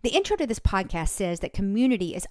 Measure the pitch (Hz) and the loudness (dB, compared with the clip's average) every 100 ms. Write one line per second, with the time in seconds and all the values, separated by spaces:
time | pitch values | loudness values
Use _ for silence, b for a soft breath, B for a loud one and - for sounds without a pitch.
0 | 247 359 392 415 277 - - 196 185 170 | 2 2 2 0 0 0 0 0 -2 -2
1 | 160 - 185 170 180 - 196 208 262 226 | -2 -2 -2 -2 -4 -2 0 2 4 2
2 | 175 - - | 0 -4 -6